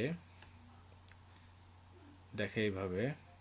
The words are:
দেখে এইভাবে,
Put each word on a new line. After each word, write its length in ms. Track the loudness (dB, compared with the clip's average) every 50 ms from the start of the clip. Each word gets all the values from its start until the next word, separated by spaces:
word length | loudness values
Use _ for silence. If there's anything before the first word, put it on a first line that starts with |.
| 6 4 4 0 -4 -12 -16 -16 -16 -16 -16 -16 -16 -16 -18 -18 -18 -18 -18 -18 -16 -16 -18 -18 -18 -18 -18 -18 -18 -18 -18 -18 -18 -18 -18 -18 -18 -18 -18 -18 -16 -16 -18 -18 -14 -6 0
দেখে 240 | 0 2 2 4 6
এইভাবে, 400 | 6 6 6 4 2 4 4 4 4 4 2 0 -8 -16 -18 -18